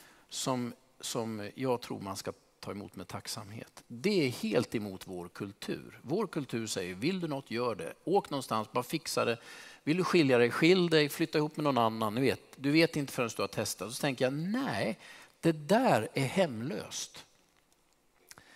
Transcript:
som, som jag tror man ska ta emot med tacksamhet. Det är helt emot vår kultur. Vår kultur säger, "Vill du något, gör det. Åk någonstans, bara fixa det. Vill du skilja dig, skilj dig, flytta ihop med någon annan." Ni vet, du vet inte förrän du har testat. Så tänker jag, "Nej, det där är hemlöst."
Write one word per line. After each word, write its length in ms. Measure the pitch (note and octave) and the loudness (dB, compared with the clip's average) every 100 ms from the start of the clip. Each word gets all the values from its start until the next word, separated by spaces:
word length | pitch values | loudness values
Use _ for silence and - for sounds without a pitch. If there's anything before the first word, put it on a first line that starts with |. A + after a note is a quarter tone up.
| - - _ | -20 -20 _
som, 440 | - - B2+ A#2+ - _ - | -6 -2 -2 -4 -8 _ -14
som 500 | - B2+ A2+ A2 G2+ - | -6 -4 -4 -6 -8 -4
jag 260 | C3 A#2 | -2 -2
tror 180 | - A2 | -2 -8
man 160 | G2 G2 | -6 -8
ska 160 | - - _ _ | -8 -12 _ _
ta 120 | - | -10
emot 240 | G2 F2+ - | -10 -10 -12
med 120 | F2+ | -12
tacksamhet. 760 | G#2+ - - G2+ A2 - - - | -10 -10 -10 -12 -14 -16 -18 -16
Det 380 | A#2+ E3+ G3+ C3+ | -4 0 2 2
är 20 | |
helt 460 | A#2 A3 F3+ A2+ A#2+ | 0 0 0 0 -2
emot 260 | G#2 F#2+ - | -6 -8 -10
vår 200 | F2+ F2 | -10 -10
kultur. 720 | - G2+ - - E3 A#2 G#2+ | -10 -10 -10 -8 -8 -10 -14
Vår 260 | A#2 F3+ G3+ | -4 -2 -2
kultur 400 | E3 C3 A#2 A2 | -4 -4 -4 -4
säger, 280 | - F2+ F#2 | -4 -6 -4
"Vill 240 | C3+ F#3+ | -2 -2
du 80 | E3+ | -4
något, 240 | C#3 - | -6 -6
gör 240 | A2 B2 G2+ | -2 -2 -4
det. 180 | E2 - | -8 -8
Åk 260 | - F#3+ - | 0 0 2
någonstans, 420 | C#3+ - A2 G#2+ | -4 -2 -2 0
bara 120 | B2 | -2
fixa 420 | B2 D#3+ - - A#2 | -2 -4 -2 0 2
det. 120 | A2+ - - - - | 0 -6 -18 -18 -8
Vill 140 | - F3 | -2 0
du 60 | |
skilja 340 | F3 F3+ C#3 A#2+ | 4 6 6 6
dig, 140 | A#2+ | 6
skilj 380 | - E3 F#3 E3+ | 6 6 6 6
dig, 200 | D#3+ C#3+ | 4 4
flytta 280 | - D#3+ D#3 | 0 0 0
ihop 200 | D3+ D#3 | 0 0
med 60 | |
någon 140 | D3+ B2+ | 2 4
annan." 380 | A2+ A2 A2 A2 | 2 2 -2 2
Ni 60 | |
vet, 200 | C3+ F#2 - - | 2 2 -4 -4
du 160 | C#3+ | 2
vet 240 | D#3 E3 D#3 | 4 4 2
inte 180 | C#3 | -4
förrän 160 | - A#2 - | -2 -2 -2
du 60 | |
har 40 | G2+ | -4
testat. 460 | - G#2+ - G2+ | -2 -4 -4 -8
Så 80 | B2+ | -2
tänker 240 | D3 B2+ C3 | -2 0 0
jag, 80 | |
"Nej, 680 | C#3+ F3 A#3+ C4 G#2 G3 G#3+ - - - _ | 0 -2 -2 -2 -2 -2 -4 -10 -20 -20 _
det 120 | E3 | 0
där 560 | D#3+ D3 A3 B3+ B2 A2 | 0 2 4 6 4 2
är 120 | - C3 | 0 0
hemlöst." 1000 | - E3+ A2 B2 G3+ - - - - - _ _ _ _ _ _ _ _ _ _ - - | 2 2 0 -6 -6 -8 -10 -10 -14 -20 _ _ _ _ _ _ _ _ _ _ -20 -20